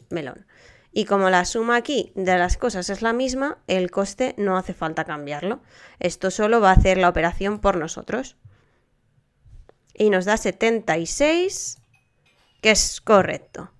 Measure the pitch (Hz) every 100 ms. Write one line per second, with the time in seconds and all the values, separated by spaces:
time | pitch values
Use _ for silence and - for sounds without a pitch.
0 | - 170 139 - - _ - - _ -
1 | 202 202 190 180 180 233 233 240 233 269
2 | - - 185 180 180 - 247 196 180 196
3 | 226 233 262 254 285 - - 185 180 196
4 | 196 - 254 240 202 185 185 - 160 160
5 | 160 151 143 147 185 254 _ - - -
6 | 175 - 185 180 214 233 196 185 190 185
7 | 180 175 165 - 196 208 202 185 156 -
8 | - 220 262 - - _ _ _ _ _
9 | _ _ _ _ _ - - _ _ -
10 | 214 185 185 220 208 - 226 226 - 160
11 | 165 - 294 339 370 - - - _ _
12 | _ _ _ _ _ _ 220 214 - -
13 | - 208 175 - - - 170